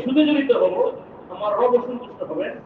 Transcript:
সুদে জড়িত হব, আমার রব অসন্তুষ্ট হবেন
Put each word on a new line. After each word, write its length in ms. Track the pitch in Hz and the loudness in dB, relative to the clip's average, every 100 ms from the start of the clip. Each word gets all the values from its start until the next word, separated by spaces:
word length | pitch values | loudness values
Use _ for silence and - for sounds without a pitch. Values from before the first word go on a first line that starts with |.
সুদে 200 | 247 294 294 | 2 4 4
জড়িত 260 | 285 - | 2 2
হব, 240 | 196 185 220 - - - - - | 2 2 2 -2 -2 -16 -20 -16
আমার 220 | 185 208 208 | -6 -4 0
রব 140 | 240 240 | 2 2
অসন্তুষ্ট 440 | 240 240 - - | 0 -10 -12 -12
হবেন 300 | - - 311 - | -8 -6 -6 -8